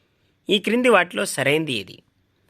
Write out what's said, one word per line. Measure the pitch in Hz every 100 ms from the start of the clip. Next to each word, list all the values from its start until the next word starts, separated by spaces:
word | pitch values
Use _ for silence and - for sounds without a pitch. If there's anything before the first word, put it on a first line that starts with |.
| _ _ _ _ -
ఈ | 202
క్రింది | 208 233 247
వాటిలో | 208 175 196 202
సరైంది | - 135 151 156
ఏది? | 117 95 - _ _ _ _ _